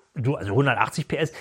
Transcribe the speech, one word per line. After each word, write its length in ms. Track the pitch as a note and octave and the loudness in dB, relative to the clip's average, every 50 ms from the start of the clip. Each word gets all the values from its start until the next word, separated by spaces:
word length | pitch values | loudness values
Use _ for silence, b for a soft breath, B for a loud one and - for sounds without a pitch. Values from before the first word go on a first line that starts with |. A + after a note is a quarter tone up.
| _ _ - | _ _ -8
du, 200 | - A2 C3 D3 | -2 0 0 0
also 180 | - F#2+ G2+ G2 | 0 -2 0 2
hundertachtzig 520 | C3 C#3+ C#3 A#2 G2+ A2 - - - C#3+ | 4 4 4 4 2 2 0 0 -4 -6
P 100 | - - | -4 -2
S, 140 | C#3+ D#3+ - B B | -2 -2 -4 B B